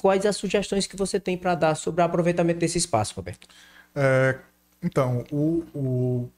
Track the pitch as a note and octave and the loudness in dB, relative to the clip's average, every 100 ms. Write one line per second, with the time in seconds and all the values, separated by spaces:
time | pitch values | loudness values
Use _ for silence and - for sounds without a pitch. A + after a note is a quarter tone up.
0 | G3 G3 G#3 G3 F#3+ G#3 F#3+ G3 F#3 F#3+ | 2 2 0 -2 -2 -2 0 -2 -2 -4
1 | G3 G3+ F#3 F3+ F3+ F3 D#3+ D3+ - D#3+ | -4 -2 -4 -4 -2 0 0 0 -2 0
2 | E3+ F3 E3+ F3 E3+ E3+ E3 E3+ - A2 | 2 2 0 2 0 0 -2 -2 0 0
3 | G#2+ - F2+ - - - - - _ D3 | 0 -6 -12 -14 -18 -20 -20 -20 _ 0
4 | C3+ C3 C3 C3 - _ _ _ F3 - | 2 4 2 0 -8 _ _ _ -2 0
5 | B2+ B2 - D3 D3+ E3+ E3 D3 C3 B2+ | 0 -2 -2 -2 0 0 -4 -6 -2 0
6 | B2+ B2 B2 | 0 -2 -4